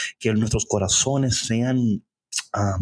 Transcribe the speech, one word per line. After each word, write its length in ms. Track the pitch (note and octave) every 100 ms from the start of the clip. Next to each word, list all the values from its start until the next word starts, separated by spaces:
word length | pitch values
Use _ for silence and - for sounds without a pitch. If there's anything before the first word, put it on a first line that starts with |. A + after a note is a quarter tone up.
| - -
que 140 | A2+
nuestros 320 | G#2 A2 A2 -
corazones 720 | G#2 F#2+ - C3 C#3 C3 -
sean, 680 | - A2+ B2 B2+ A#2+ G2+ - _ _ - -
ah, 240 | G#2 G2+ F#2+